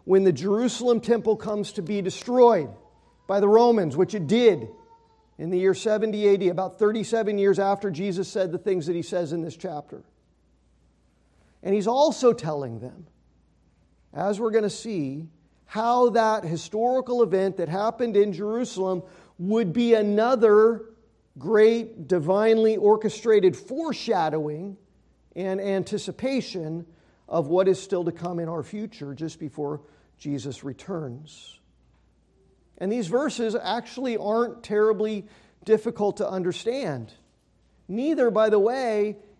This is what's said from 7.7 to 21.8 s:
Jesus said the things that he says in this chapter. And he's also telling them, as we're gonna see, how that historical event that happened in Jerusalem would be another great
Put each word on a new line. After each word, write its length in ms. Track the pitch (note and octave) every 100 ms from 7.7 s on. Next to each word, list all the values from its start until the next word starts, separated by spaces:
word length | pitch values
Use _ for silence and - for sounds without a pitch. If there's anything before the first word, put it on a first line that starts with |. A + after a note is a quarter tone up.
| G3+ G3+
Jesus 380 | D3 G3+ F3+ F#3
said 240 | G#3 F#3
the 60 | F3
things 260 | G#3+ F#3
that 100 | D3+
he 60 | F3
says 320 | - F3 D#3+
in 80 | E3+
this 160 | D#3+ -
chapter. 480 | F#3 D3 - - - _ _ _ _ _ _ _ _ _ _ _ _ _ _ _
And 120 | -
he's 120 | G3+ G3
also 480 | B3+ D4+ - B3
telling 460 | - D#3+ D3+ C3 A2+
them, 260 | B2 - D#3+ _ _ _ _ _ _ _ _ _ _
as 260 | D3 F#3+ G3+
we're 120 | A3+
gonna 180 | A3 G#3
see, 580 | - A#3 G3 C#3 C#3 D#3+ _ _ _
how 460 | _ G#3 A3+ B3 B3
that 340 | A3 A3 A3
historical 800 | F3 E3 - G#3+ A#3+ B3+ B3+ B3
event 340 | G#3+ F#3+ F#3+ F#3+
that 140 | D#3+
happened 440 | F3+ G#3+ A3+ A#3+
in 200 | G3+ G#3
Jerusalem 680 | E3+ G#3 A3+ B3+ F#3 F#3+ F#3 - - _ -
would 340 | F3+ A3 G3+
be 220 | A3+ A#3+
another 920 | A3+ G#3 G#3 A#3 B3+ A3 G#3 A3 A3+ - - _ _ _ -
great 680 | D3 G#3+ A3 A#3